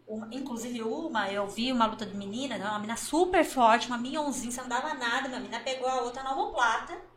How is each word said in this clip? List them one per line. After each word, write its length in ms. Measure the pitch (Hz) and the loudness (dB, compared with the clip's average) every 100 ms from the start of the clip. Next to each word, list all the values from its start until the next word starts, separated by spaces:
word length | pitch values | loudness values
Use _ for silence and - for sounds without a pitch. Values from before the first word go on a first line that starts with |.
| - | -12
Uma, 200 | 220 220 | -10 -8
inclusive 520 | 262 247 226 247 240 | -8 -6 -6 -6 -4
uma, 480 | 220 294 320 220 196 | -2 -2 -2 -2 0
eu 160 | 202 202 | -2 -2
vi 240 | 220 254 | -2 0
uma 140 | 254 220 | 2 2
luta 180 | 214 202 | 0 -6
de 100 | 202 | -6
menina, 420 | 202 226 277 208 | -6 -6 -6 -4
né, 60 | 202 | -4
uma 100 | 208 | -4
menina 180 | 214 226 | -4 -6
super 460 | - 302 359 370 311 | 0 4 6 6 4
forte, 420 | 269 226 233 240 | 6 8 8 4
uma 100 | 240 | -4
minhonzinha, 540 | 254 311 294 - 233 | -2 -2 -2 -2 -4
você 100 | - | -6
não 60 | 247 | -4
dava 240 | 240 311 | -2 -2
nada, 360 | 285 240 269 269 | -2 0 0 -2
uma 80 | 240 | -4
menina 220 | 202 233 | -6 -6
pegou 260 | 262 262 254 | -4 -2 0
a 140 | 262 | 0
outra 200 | 240 254 | -2 -4
na 120 | 269 | -4
omoplata. 600 | 277 415 302 233 220 - 359 - | -2 0 2 2 2 -2 -12 -14